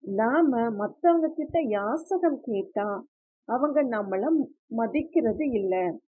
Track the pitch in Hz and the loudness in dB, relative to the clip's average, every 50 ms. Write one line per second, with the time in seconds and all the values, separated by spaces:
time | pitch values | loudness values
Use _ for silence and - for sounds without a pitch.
0 | - 214 196 190 220 226 262 311 339 294 254 233 233 233 220 202 202 202 - _ | -8 -6 -2 0 0 2 4 4 4 4 4 2 0 0 -2 -2 -6 -6 -6 _
1 | - 349 339 339 320 311 - - 302 - - 339 320 233 214 202 202 208 247 320 | 4 4 4 6 2 0 -2 -4 -8 -2 -2 -2 0 0 -2 -2 -2 -2 -4 -4
2 | 320 - 392 359 359 330 285 - - - 220 196 190 - - 214 202 208 202 185 | -4 -2 -4 0 0 0 0 0 -4 -4 -4 -4 -4 -4 -4 -4 -4 -2 -4 -6
3 | - _ _ _ _ _ _ _ _ - 220 254 269 302 285 294 285 254 233 214 | -8 _ _ _ _ _ _ _ _ -4 -2 0 0 0 2 2 0 0 0 -4
4 | 208 190 185 190 208 294 330 311 269 - - _ _ _ 226 226 226 220 - 302 | -4 -2 -2 -2 0 2 2 2 0 -2 -6 _ _ _ -4 -2 -2 0 0 -2
5 | 320 - - 339 277 226 214 - 302 285 247 214 196 190 185 185 185 180 160 110 | -4 0 0 2 2 2 0 0 -2 0 0 0 0 0 0 0 0 -2 -2 -6
6 | _ | _